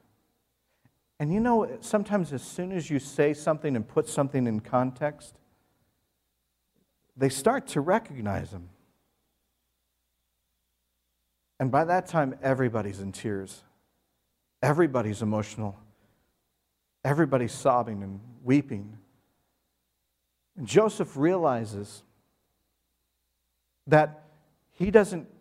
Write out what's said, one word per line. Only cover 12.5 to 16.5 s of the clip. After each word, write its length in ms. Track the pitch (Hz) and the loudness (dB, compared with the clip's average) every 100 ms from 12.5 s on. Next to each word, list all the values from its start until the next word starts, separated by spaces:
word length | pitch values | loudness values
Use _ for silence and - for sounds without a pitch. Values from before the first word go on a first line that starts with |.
| 131 123 110 101 98 | 0 0 0 -4 -6
in 120 | 98 | -10
tears. 500 | - 113 98 95 - _ _ _ _ _ _ _ _ _ _ | -6 -6 -4 -6 -14 _ _ _ _ _ _ _ _ _ _
Everybody's 580 | 131 151 160 127 107 104 | 0 4 2 2 -2 -2
emotional. 560 | 107 107 104 113 104 95 - _ _ _ _ _ _ | -2 -2 -4 -8 -10 -10 -20 _ _ _ _ _ _